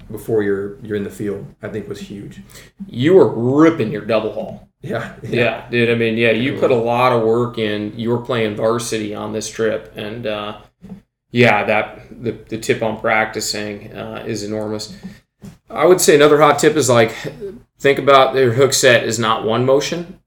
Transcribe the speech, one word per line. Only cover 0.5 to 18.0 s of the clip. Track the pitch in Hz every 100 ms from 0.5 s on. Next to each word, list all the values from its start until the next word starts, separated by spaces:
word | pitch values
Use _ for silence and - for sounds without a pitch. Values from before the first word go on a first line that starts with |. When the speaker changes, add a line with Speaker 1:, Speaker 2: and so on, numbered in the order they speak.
| 98 101 -
Speaker 1:
you're | 104 104
in |
the | 95
field, | - 104 98 - -
I | 104
think, | 104 98
was | 101
huge. | - - - - - - - - -
Speaker 2:
You | 120 143
were | 185 110 110 120 143
ripping | 160 160 107
your | 104 107
double | 110 107
haul. | 104 95 - - _
Speaker 1:
Yeah, | - - - -
Speaker 2:
Yeah, | 117
Speaker 1:
yeah. | 117 117 110 -
Speaker 2:
dude, | 120 117
I | 117
mean, | 117 110
yeah, | 117
you | 110 135
Speaker 1:
Yeah. | -
Speaker 2:
put | 165
a | 120
lot | 117 120 127
of | 120 110
work | 117 120 117
in. | 107 104 104 117
You | 113
were | 120
playing | 120 120 110
varsity | 107 113 120 120 113 107
on | 104 107
this | 107 -
trip, | - 110 104 - -
and, | 104 117
uh, | 110 104 104 110 - _ - - _ _ _
yeah, | 120 117 104
that, | 101 107 - - - -
the, | 113 - -
the | 113
tip | - 117
on | 113 107
practicing, | 113 110 110 110 107 107 104 101 113
uh, | 104 110 110 110
is | 107
enormous. | 104 107 107 107 - - - - _ _ - - -
I | -
would | 160 180
say | -
another | 151 147 147
hot | 147 143
tip | 156 151
is, | 123
like, | - - - 151 - 101 - _ _
think | 143
about | 139